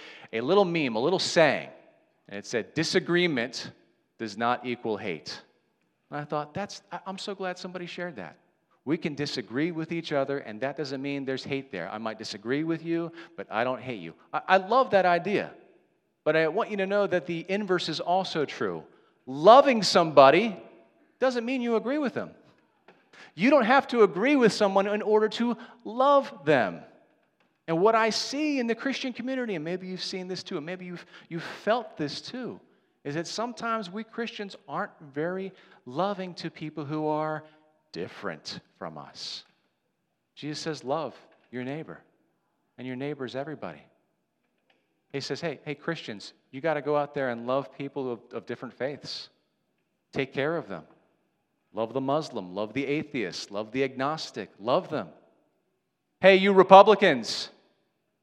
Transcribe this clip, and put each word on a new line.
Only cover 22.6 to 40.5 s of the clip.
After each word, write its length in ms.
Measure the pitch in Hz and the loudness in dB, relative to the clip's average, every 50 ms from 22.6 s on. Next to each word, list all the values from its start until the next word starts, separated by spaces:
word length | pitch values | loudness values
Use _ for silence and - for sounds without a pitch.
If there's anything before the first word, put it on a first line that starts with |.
| _ _ _ _ _ - - _ _ _ _ - - - - | _ _ _ _ _ -20 -20 _ _ _ _ -20 -20 -14 -4
You 140 | 147 196 277 | 0 2 4
don't 160 | 311 277 220 | 6 6 6
have 220 | 208 269 277 269 - | 6 4 4 4 2
to 160 | 247 240 208 | 4 4 4
agree 340 | 185 156 180 220 277 302 269 | 4 4 2 2 2 4 6
with 160 | 240 208 - | 6 4 4
someone 340 | - 214 196 190 196 190 208 | 4 2 2 4 2 2 2
in 140 | 208 208 | 0 -2
order 260 | - 208 214 214 214 208 | 0 2 2 2 2 0
to 300 | 208 - 233 240 226 - - - - - - | 0 -2 -2 -2 -4 -6 -10 -18 -20 -16 -12
love 480 | 202 220 247 262 285 285 277 240 - 240 202 156 | -6 -2 2 4 6 6 4 4 0 -4 -4 0
them. 340 | 147 151 123 107 92 82 80 - - - _ _ _ _ _ _ _ _ _ _ _ _ _ _ - | 2 4 4 4 0 -4 -8 -14 -20 -20 _ _ _ _ _ _ _ _ _ _ _ _ _ _ -4
And 140 | 165 165 | 0 4
what 140 | 190 220 226 | 4 4 4
I 140 | 220 226 220 | 4 2 2
see 500 | 214 - - - 262 285 311 302 285 262 | 0 -2 -4 -6 -4 -4 -2 -2 -2 -2
in 80 | 240 226 | -2 -2
the 80 | 226 | -2
Christian 380 | 233 - 269 240 - - 262 226 | -2 -4 -4 -4 -4 -6 -8 -8
community, 420 | - 226 262 269 262 247 226 190 | -8 -8 -6 -6 -4 -4 -4 -4
and 80 | 156 151 | -6 -4
maybe 240 | 165 180 180 190 185 | -6 -6 -6 -8 -8
you've 160 | 185 170 - | -10 -10 -8
seen 240 | - 196 185 185 185 | -8 -8 -8 -8 -8
this 160 | 185 180 - | -10 -10 -10
too, 140 | - 190 156 | -8 -8 -8
and 80 | 143 | -8
maybe 200 | 170 185 180 180 | -8 -10 -10 -12
you've, 200 | 180 175 165 - - - - - - | -12 -14 -14 -16 -18 -20 -20 -14 -12
you've 140 | 165 165 - | -10 -10 -10
felt 540 | - - - - 202 226 254 - - - - | -10 -12 -4 0 0 0 0 -2 -6 -8 -6
this 240 | 151 - - - | -6 -6 -6 -8
too, 380 | - - - 254 247 185 98 - _ _ _ _ _ _ _ _ - | -12 -12 -12 -10 -10 -10 -12 -14 _ _ _ _ _ _ _ _ -10
is 120 | 147 143 | -8 -6
that 120 | 165 165 - | -6 -6 -6
sometimes 640 | - 208 226 247 233 - 214 233 226 220 202 175 | -6 -6 -6 -6 -8 -8 -6 -4 -4 -4 -6 -8
we 140 | 180 220 220 | -10 -10 -12
Christians 520 | - - 226 233 226 - - 208 196 - - _ - | -10 -8 -8 -8 -6 -8 -10 -12 -12 -14 -18 _ -8
aren't 240 | 143 170 202 - - - 165 143 131 | -8 -6 -6 -8 -10 -18 -20 -10 -6
very 380 | 143 156 175 185 190 190 190 185 - - - - - - | -4 -4 -2 -4 -4 -6 -8 -12 -16 -20 -20 -20 -20 -16
loving 480 | 127 127 151 185 202 202 185 190 180 165 | -8 -4 -2 -2 -2 -2 -4 -8 -10 -10
to 140 | - - 160 | -10 -10 -10
people 360 | - - 160 151 151 156 147 | -10 -10 -12 -10 -10 -10 -8
who 220 | 135 156 156 156 151 | -6 -4 -4 -2 -2
are 360 | 151 151 156 156 156 151 156 - _ _ _ _ _ _ _ _ | -2 -2 -2 -4 -4 -6 -8 -14 _ _ _ _ _ _ _ _
different 680 | - 80 90 - - - - 95 80 - - - - - - _ _ - | -10 -10 -10 -10 -10 -10 -8 -8 -8 -8 -12 -14 -14 -14 -16 _ _ -14
from 180 | 95 82 78 76 | -14 -12 -12 -14
us. 460 | 69 - - - - - - - - _ _ _ _ _ _ _ _ _ _ _ _ _ _ _ _ _ _ | -16 -18 -16 -14 -14 -12 -12 -14 -16 _ _ _ _ _ _ _ _ _ _ _ _ _ _ _ _ _ _
Jesus 240 | - - 147 | -14 -12 -10